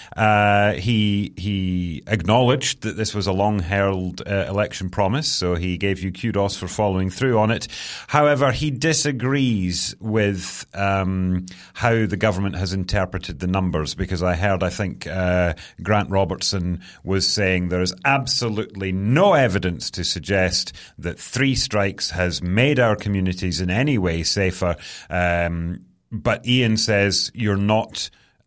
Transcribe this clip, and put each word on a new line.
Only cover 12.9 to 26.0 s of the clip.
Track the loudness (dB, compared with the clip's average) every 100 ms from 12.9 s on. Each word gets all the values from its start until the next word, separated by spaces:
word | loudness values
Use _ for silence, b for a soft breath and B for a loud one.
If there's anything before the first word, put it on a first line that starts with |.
| -2 -2 -4 -8 -6
the | -2
numbers, | 0 0 -2 -4 -4
because | -4 -2
I | 0 0
heard, | 0 0
I | -2
think, | -2 -6 -6 -8
uh, | -2 0 2 2 -2 B B
Grant | 0 0 2
Robertson | 0 0 -2 -4 -2 -4 -4 B B
was | -4 0 0
saying | 2 2 2 0
there | -2
is | -2 -2 0
absolutely | 0 -2 -4 -2 -4 -6 -6 -4
no | -2 0 4 4
evidence | 4 4 2 -2 -4 -8
to | -6
suggest | -6 -6 -2 0 2 0 -6 B B B
that | -10 -8
three | -8 -2 0 0
strikes | 0 0 0 -2 -8
has | -2 -2 -2
made | -2 2 2 4
our | 2 2
communities | 0 0 0 -2 -4 -2
in | 0
any | 0 2 2
way | 0 0
safer. | -2 0 0 0 -2 -2 B B B
Um, | -2 0 2 0 -2 -4 -8 -12 _